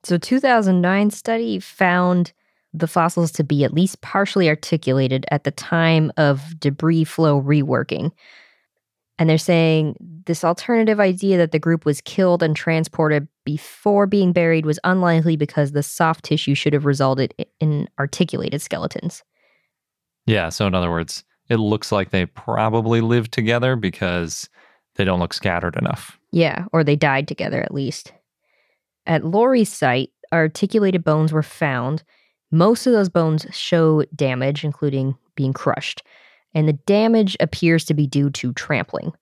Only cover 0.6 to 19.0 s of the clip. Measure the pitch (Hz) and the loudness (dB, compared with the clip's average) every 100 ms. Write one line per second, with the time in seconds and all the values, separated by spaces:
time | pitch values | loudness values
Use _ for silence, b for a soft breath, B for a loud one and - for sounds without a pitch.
0.6 | 196 180 180 196 208 208 233 226 233 190 | 4 2 2 2 0 -2 -4 -2 -2 -6
1.6 | - - 185 180 180 180 170 _ _ _ | -8 0 2 4 2 2 0 _ _ _
2.6 | _ 160 165 180 165 175 165 - 143 147 | _ -6 -2 0 0 0 -2 -2 -2 0
3.6 | 135 151 185 - - 196 196 196 165 156 | 2 2 0 -2 -4 -2 0 2 2 0
4.6 | - 160 - 131 131 135 - 143 - - | -2 -2 0 0 2 -2 -2 -2 -4 -8
5.6 | - 170 165 160 156 - 147 139 151 165 | -4 0 4 4 2 2 2 2 -4 -4
6.6 | 143 139 160 165 156 - 160 143 139 151 | -2 0 2 2 0 2 2 2 2 2
7.6 | 139 123 - - 160 b b b b b | 2 -2 -2 -4 -4 b b b b b
8.6 | b b _ _ _ - 160 160 - 170 | b b _ _ _ 0 2 2 2 2
9.6 | 160 156 151 - 175 165 185 165 170 175 | 4 2 0 -6 -16 -14 -6 -2 0 -2
10.6 | - 233 220 208 196 185 196 180 160 156 | 0 2 2 2 2 2 2 2 2 0
11.6 | 165 165 151 143 - - 185 175 165 151 | 0 0 0 -2 -4 0 2 2 0 -2
12.6 | - 160 156 - 156 147 147 _ - 147 | 0 -2 -2 -2 0 0 -2 _ -8 -8
13.6 | - - 208 202 196 202 180 175 165 160 | -8 -4 0 2 2 2 2 2 2 2
14.6 | 156 151 180 185 175 165 160 156 147 - | 0 -2 0 2 2 2 2 0 -2 -2
15.6 | 143 147 147 - 165 165 - 147 - 139 | 0 -2 -4 0 0 0 -2 -2 0 0
16.6 | 151 143 143 135 135 135 131 - - _ | 2 0 0 2 0 0 -2 -6 -14 _
17.6 | 156 147 - - 143 - 175 - - 147 | -2 0 -4 -6 -8 -4 -4 -4 -8 -8
18.6 | - - 185 - | -8 -8 -8 -8